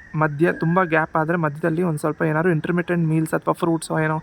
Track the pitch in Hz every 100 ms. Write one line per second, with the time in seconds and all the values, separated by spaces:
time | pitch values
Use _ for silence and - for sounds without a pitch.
0 | - 156 156 143 175 - 165 180 175 156
1 | 160 165 156 175 156 147 165 160 180 151
2 | 156 151 165 156 180 156 - 175 170 175
3 | 156 160 156 160 165 156 170 160 - 160
4 | 156 156